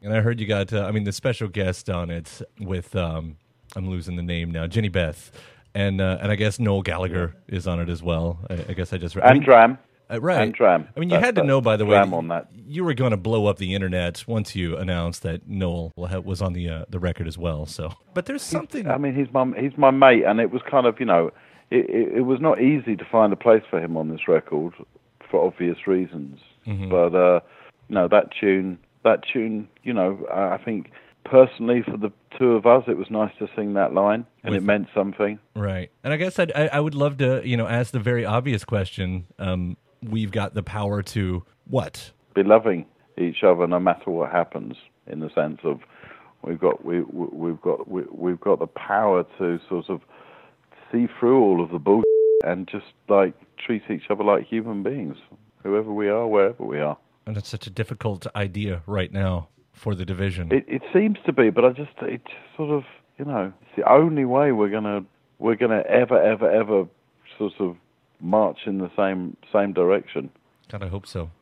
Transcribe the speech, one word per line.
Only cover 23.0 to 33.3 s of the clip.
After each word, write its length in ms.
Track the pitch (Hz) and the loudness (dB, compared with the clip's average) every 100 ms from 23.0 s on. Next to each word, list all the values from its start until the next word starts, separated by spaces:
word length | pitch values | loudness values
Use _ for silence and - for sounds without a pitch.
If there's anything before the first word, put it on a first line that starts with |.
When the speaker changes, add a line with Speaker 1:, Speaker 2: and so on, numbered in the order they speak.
| - | 0
Speaker 2:
find 260 | 113 107 | 2 4
a 60 | 98 | 2
place 260 | 120 113 - | 4 4 4
for 100 | 90 | -4
him 160 | 82 82 | -4 -4
on 120 | 78 | -6
this 180 | 80 - | -6 0
record 460 | 92 - 76 82 - - _ _ _ - | 0 0 -4 -4 -10 -20 _ _ _ -4
for 160 | - 87 | 0 0
obvious 420 | - 87 85 - | 0 -4 -4 0
reasons. 540 | 92 90 85 69 67 _ _ - | 0 0 -8 -14 -16 _ _ -10
Speaker 1:
Mm-hmm. 220 | 98 95 | -8 0
Speaker 2:
But, 260 | 92 87 90 | 2 4 4
uh, 240 | 90 90 - - - _ _ | 4 4 0 -20 -20 _ _
no, 220 | 101 90 | 0 4
that 220 | 104 - - | 4 2 -2
tune, 400 | 104 95 92 90 _ _ 117 | 2 2 0 -8 _ _ 2
that 180 | 104 - | 2 0
tune, 380 | 131 113 110 107 _ | -4 -4 -6 -10 _
you 100 | - | -6
know, 340 | 117 92 98 - | 0 0 -2 -6
I, 260 | 92 95 95 | -4 -2 -2
I 20 | |
think 340 | - 107 - - _ _ | -6 -8 -8 -18 _ _
personally 580 | - 131 131 - 117 123 | 4 8 8 4 -2 0
for 120 | 110 113 | 0 -4
the 160 | 104 _ _ - | -6 _ _ 0
two 140 | 127 | 2
of 120 | 117 107 | 4 6
us, 180 | 127 123 | 4 4
it 100 | 87 | -4
was 120 | 98 | -4
nice 220 | 110 107 | -2 -4